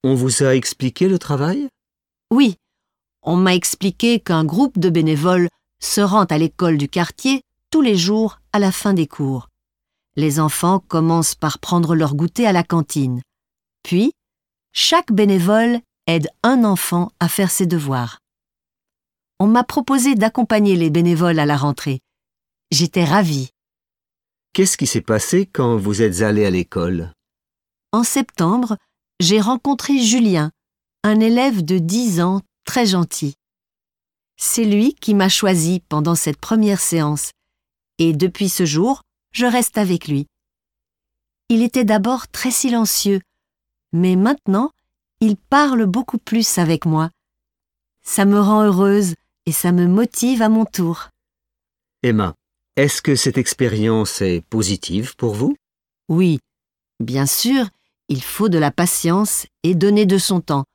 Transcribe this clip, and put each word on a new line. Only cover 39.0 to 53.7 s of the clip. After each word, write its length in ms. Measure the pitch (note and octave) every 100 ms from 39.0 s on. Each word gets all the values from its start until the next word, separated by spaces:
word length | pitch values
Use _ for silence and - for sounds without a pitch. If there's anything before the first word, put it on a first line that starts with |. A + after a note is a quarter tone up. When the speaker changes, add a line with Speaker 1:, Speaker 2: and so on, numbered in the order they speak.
| _ _ _
Speaker 2:
je 140 | - B3
reste 320 | B3 A#3 -
avec 300 | G3 E3+ -
lui. 200 | C#3 D3 _ _ _ _ _ _ _ _ _ _ _ _
Il 120 | A3+
était 240 | A#3 C4 G#3+
d'abord 420 | G#3+ G#3 B3+ -
très 240 | - C4
silencieux, 720 | A#3+ C4+ A#3 G#3+ - G3+ G3 - _ _ _ _ _ _
mais 220 | E3 F3+ F#3
maintenant, 560 | G#3+ C#4+ - F#3+ C#4 _ _ _ _ _
il 160 | A3 G3+
parle 480 | _ C#4 D4 B3+ G#3
beaucoup 320 | G3 B3+ A#3
plus 400 | - A3 A3 -
avec 280 | E3 D#3+ E3+
moi. 240 | D#3 D#3+ _ _ _ _ _ _ _ _ _
Ça 220 | - - G3+
me 140 | G3+
rend 240 | G3+ G#3+
heureuse 520 | G#3+ F#3 G3 G3+ F#3+ E3 _ _ -
et 60 |
ça 200 | D#3 F3
me 160 | F3 F3
motive 540 | F#3 A#3+ - A#3+ B3+
à 80 | A3
mon 160 | A3 G#3+
tour. 440 | - E3+ E3+ - _ _ _ _ _ _ _ _ _
Speaker 1:
Emma, 320 | B2 A2 F#2+ - _ _ _ -
est-ce 260 | C#3 -
que 140 | - C3+
cette 240 | C#3 B2+
expérience 840 | A#2+ - A#2+